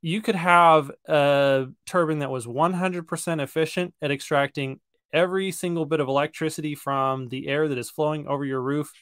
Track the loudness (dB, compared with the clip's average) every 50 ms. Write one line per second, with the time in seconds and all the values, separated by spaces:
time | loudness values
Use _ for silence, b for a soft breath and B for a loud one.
0 | -4 -2 -4 -2 -2 -2 -2 0 4 6 8 8 10 8 8 6 4 0 -10 _
1 | _ 0 2 4 4 4 4 4 4 4 4 2 0 -4 -10 _ _ -4 0 0
2 | 0 2 0 -2 -2 -4 -6 -6 -8 -6 -2 0 0 0 0 0 -2 -2 -4 -4
3 | -8 -8 -8 -8 -4 -4 -4 -4 -4 -4 -2 -2 -2 0 -2 -4 -6 -6 _ _
4 | -4 -4 -4 -4 -4 -2 0 0 0 0 _ -6 -6 -6 -8 -12 _ _ _ _
5 | _ _ 0 0 2 2 0 -2 -4 -4 -6 -6 -4 -4 -2 -2 -2 -2 0 -2
6 | 0 0 2 0 0 0 _ -4 -6 -4 -4 -4 -6 -6 -8 -6 -6 -4 -2 0
7 | 0 0 -2 -4 -6 -8 -8 -8 -4 -4 -2 0 0 -2 -2 -4 -6 -8 -4 -2
8 | -2 -2 -2 -4 -4 -6 -4 -4 -4 -4 -4 -4 -2 -2 -2 -2 -4 -6 -12 _